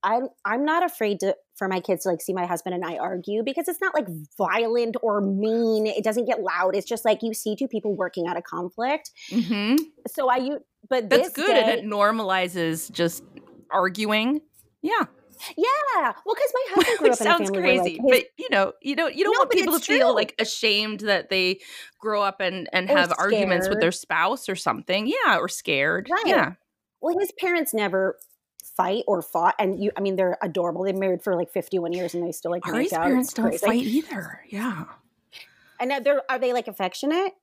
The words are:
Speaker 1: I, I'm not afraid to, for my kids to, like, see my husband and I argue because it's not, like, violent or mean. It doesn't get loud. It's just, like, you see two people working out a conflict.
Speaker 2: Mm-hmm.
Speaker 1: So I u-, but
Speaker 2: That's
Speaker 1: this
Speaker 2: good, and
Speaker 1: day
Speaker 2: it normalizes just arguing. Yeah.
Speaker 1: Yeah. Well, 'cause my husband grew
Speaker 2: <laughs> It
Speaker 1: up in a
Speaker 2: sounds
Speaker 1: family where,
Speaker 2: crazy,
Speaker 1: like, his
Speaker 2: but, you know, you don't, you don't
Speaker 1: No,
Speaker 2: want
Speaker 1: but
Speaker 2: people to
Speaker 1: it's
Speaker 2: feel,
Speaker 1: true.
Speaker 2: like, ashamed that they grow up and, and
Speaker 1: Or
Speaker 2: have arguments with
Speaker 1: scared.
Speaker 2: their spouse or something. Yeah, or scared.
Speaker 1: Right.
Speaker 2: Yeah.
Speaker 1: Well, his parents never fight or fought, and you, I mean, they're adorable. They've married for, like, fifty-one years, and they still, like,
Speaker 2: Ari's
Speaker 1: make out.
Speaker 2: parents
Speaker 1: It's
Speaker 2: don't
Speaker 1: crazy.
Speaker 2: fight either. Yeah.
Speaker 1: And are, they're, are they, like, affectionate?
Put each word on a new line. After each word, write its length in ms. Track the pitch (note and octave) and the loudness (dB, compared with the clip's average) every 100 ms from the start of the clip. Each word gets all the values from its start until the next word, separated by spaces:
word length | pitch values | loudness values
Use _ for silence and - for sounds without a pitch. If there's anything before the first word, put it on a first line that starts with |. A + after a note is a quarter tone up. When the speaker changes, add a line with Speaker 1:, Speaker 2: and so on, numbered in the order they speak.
Speaker 1:
I, 180 | F#3+ A#3 C4 _ G3 | 2 0 -2 _ -2
I'm 180 | A3+ D4 | 0 2
not 180 | E4 | 2
afraid 360 | F4 - G#3+ G3+ | 0 0 -2 0
to, 140 | G3 - _ - | 0 -2 _ -6
for 120 | F#3+ | -2
my 120 | F#3 | -2
kids 240 | F3 F3+ | 0 0
to, 60 | F#3+ | 0
like, 120 | E3 | -2
see 120 | - | -2
my 120 | F#3 F3 | -4 -2
husband 300 | E3+ - F3+ | -4 -4 -6
and 100 | F3 | -6
I 120 | D#3+ | -4
argue 440 | E3 F#3 F3+ G#3 | -4 -6 -4 -2
because 240 | A3+ C4+ E4 | -2 -4 -4
it's 140 | F4 | -4
not, 120 | F#4+ D4+ | -2 -2
like, 120 | G#3 D#3+ D3+ - | -4 -10 -14 -4
violent 580 | F#3 G#3+ A#3 A#3+ A#3 A#3+ | 0 2 2 0 0 -2
or 180 | A3+ G#3 | 0 0
mean. 680 | G3 G3 G#3+ A3+ A3+ A3 G#3+ | 0 0 0 2 2 2 2
It 160 | G3+ | 0
doesn't 220 | A3 A3 A3+ | 0 0 0
get 160 | B3 | 0
loud. 340 | F#3 F3 F#3 G3 | 0 0 2 0
It's 100 | - | -2
just, 160 | A3+ A#3 | -2 2
like, 140 | G#3+ | 2
you 100 | A3+ | 0
see 220 | A3 A3 G#3 | -4 -4 -2
two 120 | C4+ | -2
people 280 | A3 G#3+ G3+ | -2 -2 -2
working 320 | F3+ - E3+ | -2 -2 -4
out 100 | F3 | -4
a 40 | |
conflict. 720 | F3 E3+ F3+ - A#3+ D#4 - _ - | -6 -8 -8 -4 -2 -2 -6 _ -4
Speaker 2:
Mm-hmm. 440 | A3 F3+ G#3+ G#3 C#4 D#4+ _ - | -2 0 -2 2 2 2 _ -10
Speaker 1:
So 200 | - C4 | -2 2
I 80 | B3+ | 2
u-, 260 | C4 C#4+ _ _ - | 0 -6 _ _ -2
but 200 | B3+ G#3+ | -2 4
Speaker 2:
That's 140 | A3+ E4+ | 4 4
Speaker 1:
this 40 | |
Speaker 2:
good, 160 | - F4+ G#4+ | 0 4 4
and 80 | A3 | 4
Speaker 1:
day 80 | A3+ | 2
Speaker 2:
it 60 | G#3 | -2
normalizes 1040 | G#3 G3+ A3+ G3+ F#3 F#3 F3+ E3 D#3+ - | 2 4 4 0 0 0 0 -2 -2 -6
just 320 | - E3+ - - - - - _ | 0 -2 -2 -16 -20 -20 -20 _
arguing. 680 | G3 F#3 F3+ G#3+ G#3+ A3+ D4+ _ _ _ _ | 0 2 0 0 2 2 -2 _ _ _ _
Yeah. 240 | D#4 A4 - - _ - - - | -2 0 -2 -6 _ -16 -12 0
Speaker 1:
Yeah. 560 | A4 C#5 C#5+ A4 C4+ - G4 | 2 2 2 0 0 -4 -4
Well, 100 | A4+ | 0
'cause 180 | C5+ | 0
my 120 | B4 B4+ F#4 | 0 0 2
husband 220 | F4 A4+ | 2 2
grew 80 | D4+ | 0
Speaker 2:
<laughs> 20 | |
It 40 | |
Speaker 1:
up 80 | A#3+ | 0
in 60 | - | 2
a 20 | |
Speaker 2:
sounds 200 | E4+ F#4+ | 2 0
Speaker 1:
family 100 | G4 | -2
where, 20 | F4 - | 2 2
Speaker 2:
crazy, 140 | F3 D#3+ | 0 0
Speaker 1:
like, 160 | C4 | 4
his 80 | B3+ | 4
Speaker 2:
but, 20 | - - | 2 -12
you 120 | D4+ | -2
know, 220 | G3+ G3 - | 0 0 -2
you 140 | - C#4+ | -4 -2
don't, 180 | D#4+ B3+ | -2 0
you 80 | G4 | 0
don't 80 | |
Speaker 1:
No, 60 | A#4 | 2
Speaker 2:
want 100 | C5+ | 2
Speaker 1:
but 60 | G4+ | 2
Speaker 2:
people 160 | E4 | 2
to 40 | D#4+ | 0
Speaker 1:
it's 100 | - | 2
Speaker 2:
feel, 200 | C#4+ A#3 | 4 4
Speaker 1:
true. 60 | G#3+ | 2
Speaker 2:
like, 200 | G#3+ - | -2 -4
ashamed 640 | A3+ - A3 G3+ G#3+ G#3+ | -4 -2 0 0 -2 -4
that 280 | G#3 F#3+ - | 0 0 2
they 300 | F#3+ F#3 F#3 - - - _ | 0 2 0 -8 -18 -20 _
grow 220 | A3 G#3 | -4 0
up 180 | G3 F#3+ | 0 -2
and, 280 | F#3+ F#3+ E3 | -4 -4 -2
and 180 | F#3 F#3 | -2 2
Speaker 1:
Or 80 | F#3+ | 2
Speaker 2:
have 160 | F3 - | 4 2
arguments 500 | F#3+ G#3+ F#3+ F3 F#3+ | 2 2 2 2 2
with 80 | G3+ | 2
Speaker 1:
scared. 60 | |
Speaker 2:
their 80 | E3+ | 2
spouse 560 | F3+ - D#3 F3 C4 - | 0 -4 0 0 0 -4
or 60 | F#3+ | -4
something. 520 | - - - F#3+ A3 | -2 -4 -2 -2 0
Yeah, 300 | A#4+ G4 F#3+ | 0 2 2
or 80 | F3+ | 0
scared. 580 | - - C#3 D#3 F3 G#3 | -6 -2 2 2 0 0
Speaker 1:
Right. 180 | F4+ A4 | 0 2
Speaker 2:
Yeah. 260 | - - F3+ _ _ _ _ | 2 2 -4 _ _ _ _
Speaker 1:
Well, 160 | D#4 F4 | -2 0
his 140 | G4 | -2
parents 400 | - F#4+ F4 D4+ | -2 -2 0 0
never 440 | A3 G#3 F#3+ F#3+ - - _ _ _ - - | -2 0 0 0 -2 -14 _ _ _ -10 -2
fight 260 | F3+ G#3 - | 0 0 0
or 140 | F#3 | -2
fought, 340 | D#3+ E3 F3 - | 0 2 2 2
and 240 | F#3+ F#3+ | 0 0
you, 80 | G3+ - | -2 -2
I 40 | |
mean, 140 | G3 F#3+ | -2 2
they're 220 | F#3 - | 0 0
adorable. 420 | G#3 E3 F3 E3+ | -2 -2 -2 0
They've 120 | F#3+ F#3+ | -2 0
married 260 | G3 F3 | 0 0
for, 120 | - F3 | 0 -2
like, 160 | E3+ | 0
fifty-one 400 | G3 F3 F#3+ E3+ | -4 -2 -2 -2
years, 220 | F3+ F3 | -4 -4
and 120 | F3 F3 | -4 -6
they 60 | |
still, 200 | E3 E3 | -6 -4
like, 140 | F3 E3+ | -4 -2
Speaker 2:
Ari's 260 | G#3+ D#4+ | -2 0
Speaker 1:
make 80 | E3 | 0
out. 40 | C4+ | 2
Speaker 2:
parents 200 | B3+ B3+ | 2 0
Speaker 1:
It's 40 | |
Speaker 2:
don't 140 | - A3 | -2 -2
Speaker 1:
crazy. 160 | E3+ A3+ | 0 2
Speaker 2:
fight 180 | A#3+ | 2
either. 560 | C4 C4 D#4+ A#3 D#3+ - - | 2 0 -2 -8 -10 -16 -12
Yeah. 380 | G3+ A#3+ F3 - - _ _ _ - - _ _ _ | -8 -6 -6 -10 -16 _ _ _ -20 -20 _ _ _
Speaker 1:
And 100 | B3 | -4
are, 80 | C#4 | 0
they're, 220 | C#4 C#4+ - | 2 2 2
are 80 | B3+ | 0
they, 140 | B3 | 2
like, 160 | B3 A#3 | 0 -4
affectionate? 640 | G3+ F#3 - C#4 E4 G4 F#4+ | -4 -4 -2 0 0 0 -4